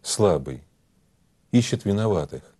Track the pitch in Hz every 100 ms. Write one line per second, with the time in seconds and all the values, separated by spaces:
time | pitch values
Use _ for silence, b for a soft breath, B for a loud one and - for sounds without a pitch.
0 | - - 104 78 67 64 - _ _ _
1 | _ _ _ _ _ 120 117 120 101 101
2 | 110 92 73 - -